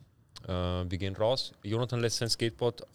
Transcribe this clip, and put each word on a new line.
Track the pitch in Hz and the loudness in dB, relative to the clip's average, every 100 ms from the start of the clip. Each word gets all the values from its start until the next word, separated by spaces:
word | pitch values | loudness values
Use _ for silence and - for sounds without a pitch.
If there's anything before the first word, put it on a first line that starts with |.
| - _ _ - - | -20 _ _ -12 -4
Äh, | |
wir | 90 90 90 90 90 | 0 2 0 0 -2
gehen | 98 95 | -2 2
raus, | 107 131 - - | 2 2 -2 -8
Jonathan | 104 110 120 120 | -2 0 0 2
lässt | 117 - | 2 2
sein | 117 | 0
Skateboard | - 117 - 120 - - | 0 0 2 0 0 -8